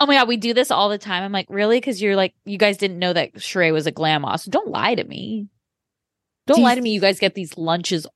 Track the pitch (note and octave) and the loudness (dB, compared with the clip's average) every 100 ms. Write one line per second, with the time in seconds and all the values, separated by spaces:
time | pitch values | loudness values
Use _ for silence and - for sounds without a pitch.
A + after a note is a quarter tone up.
0 | C#4+ C#4 A#3+ A#3 A#3 A#3 B3+ - G3+ G#3 | 4 4 4 0 0 0 2 2 0 -2
1 | G#3 F3+ G3 G3 - G3 G#3+ A#3+ C4+ G3 | -4 -6 -4 -6 -4 -2 2 2 0 -2
2 | G3+ G3 F#3+ _ - G3 G#3 G3+ G3 F3 | 0 2 0 _ -8 0 2 2 -4 -2
3 | F3+ E3+ C#3+ G3+ - F#3+ E3 D#3 D3+ C#3+ | -2 0 -2 -6 -6 0 2 2 -2 -2
4 | D#3 D#3 C3+ - - G3 G#4+ - G#3 A#3+ | 0 0 0 -6 -2 -4 -2 -2 0 -2
5 | - - G3+ A3 G3+ _ _ _ _ _ | -6 -10 -10 -8 -10 _ _ _ _ _
6 | _ _ _ _ - C4+ A#3+ B3 A#3+ G#3 | _ _ _ _ 2 4 6 4 0 2
7 | G3 F#3+ F#3+ G3 E3+ - E3 F3 F3 E3+ | 2 2 -2 -2 -10 -6 -2 -2 -2 -4
8 | - | -4